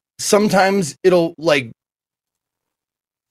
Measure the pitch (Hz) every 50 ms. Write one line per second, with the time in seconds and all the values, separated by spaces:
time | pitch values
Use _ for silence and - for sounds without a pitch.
0 | _ _ _ - - - 214 202 214 214 180 196 185 196 196 202 175 139 - _
1 | - 185 180 175 165 165 165 - 151 165 147 143 120 117 - _ _ _ _ _
2 | _ _ _ _ _ _ _ _ _ _ _ _ _ _ _ _ _ _ _ _
3 | _ _ _ _ _ _